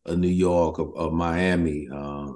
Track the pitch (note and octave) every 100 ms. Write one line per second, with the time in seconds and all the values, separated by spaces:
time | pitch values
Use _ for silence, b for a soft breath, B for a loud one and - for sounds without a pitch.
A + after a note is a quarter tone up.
0 | - F2 F2+ F2+ F2+ F2 E2 D#2 D#2+ -
1 | E2 E2 E2+ E2+ F#2 F2 D#2+ D2 C#2 C#2+
2 | C#2+ C#2+ C#2+